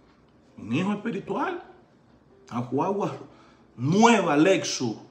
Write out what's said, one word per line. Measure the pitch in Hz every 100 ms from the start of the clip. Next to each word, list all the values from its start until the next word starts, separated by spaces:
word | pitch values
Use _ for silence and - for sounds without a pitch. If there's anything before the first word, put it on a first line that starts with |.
| _ _ _ _ _ -
Un | 98
hijo | 135 190
espiritual. | 196 233 156 - 240 359 349 - - _ _ _ _ _ _ -
Una | 120
guagua | 123 131 180 202 170 127 - - - _ _ -
nueva, | 135 196 233 214 165 147
Lexus, | 180 180 - - 120 107 -